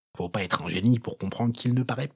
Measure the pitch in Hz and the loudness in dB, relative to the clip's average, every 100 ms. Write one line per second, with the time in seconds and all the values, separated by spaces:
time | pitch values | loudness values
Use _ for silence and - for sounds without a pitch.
0 | _ - 85 90 92 - 85 90 110 117 | _ -8 -4 -2 0 -2 0 2 4 4
1 | - - 95 - 117 113 127 123 123 117 | 0 -6 -6 0 0 0 0 2 0 -2
2 | 143 | -6